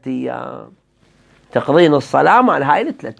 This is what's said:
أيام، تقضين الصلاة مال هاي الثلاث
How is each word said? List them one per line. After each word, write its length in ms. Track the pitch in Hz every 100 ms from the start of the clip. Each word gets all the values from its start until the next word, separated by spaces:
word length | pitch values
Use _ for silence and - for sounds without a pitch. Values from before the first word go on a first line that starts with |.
| 131
أيام، 640 | 127 127 123 - - 55 _ _ _ _ _ _ _ _
تقضين 420 | 120 120 156 165
الصلاة 480 | 143 - 139 156 226
مال 220 | 247 151
هاي 180 | 139 180
الثلاث 340 | 285 - 110